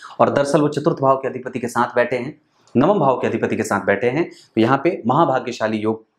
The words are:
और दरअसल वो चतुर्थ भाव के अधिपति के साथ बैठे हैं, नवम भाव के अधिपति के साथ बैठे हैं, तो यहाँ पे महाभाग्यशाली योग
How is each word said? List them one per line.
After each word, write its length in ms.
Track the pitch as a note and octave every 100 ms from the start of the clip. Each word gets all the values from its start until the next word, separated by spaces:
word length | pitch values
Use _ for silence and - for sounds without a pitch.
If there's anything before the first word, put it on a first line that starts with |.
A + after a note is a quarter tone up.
| - -
और 100 | A#2
दरअसल 300 | A2 C#3 E3
वो 80 | D3
चतुर्थ 320 | D3 D#3 D#3
भाव 160 | C3+ C3
के 120 | B2+
अधिपति 300 | A#2+ B2 B2
के 100 | A#2
साथ 260 | A#2 B2
बैठे 220 | B2 A#2+ B2+
हैं, 240 | B2+ D#3 _ _ _ A#2+
नवम 220 | D3 E3
भाव 220 | C#3 B2
के 60 | A#2
अधिपति 300 | A2+ A2+ G#2+
के 60 |
साथ 180 | G#2 G2+
बैठे 300 | G2 G2 -
हैं, 200 | C3+ E3+
तो 300 | - _ -
यहाँ 200 | A2+ C3+
पे 180 | E3 F#3+ A2+
महाभाग्यशाली 680 | C3+ D#3+ C3 A#2+ A#2 A2 A2
योग 280 | G#2+ A2 _